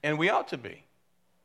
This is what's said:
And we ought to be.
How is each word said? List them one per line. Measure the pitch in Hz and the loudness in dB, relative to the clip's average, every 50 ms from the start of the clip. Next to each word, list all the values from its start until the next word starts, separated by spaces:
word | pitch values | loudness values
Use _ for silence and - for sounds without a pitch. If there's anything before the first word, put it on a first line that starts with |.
And | - 151 151 | -2 0 2
we | 151 170 196 | 2 2 2
ought | 240 - - - | 2 2 0 -2
to | 165 | -8
be. | 131 110 87 - - - _ _ _ _ _ _ _ _ _ _ _ | -8 -8 -12 -14 -16 -20 _ _ _ _ _ _ _ _ _ _ _